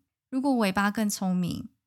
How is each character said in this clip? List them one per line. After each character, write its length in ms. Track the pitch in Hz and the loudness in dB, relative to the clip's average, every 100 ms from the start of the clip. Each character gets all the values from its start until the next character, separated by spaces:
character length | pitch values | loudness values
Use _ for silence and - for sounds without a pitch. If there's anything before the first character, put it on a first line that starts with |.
| _ _ - | _ _ -6
如 100 | 262 | -2
果 140 | 277 | 2
尾 160 | 247 202 | 2 2
巴 200 | 196 202 | 2 0
更 180 | 208 214 | 0 -2
聪 260 | - 185 | 0 0
明， 340 | 180 175 - - _ | 0 -2 -4 -10 _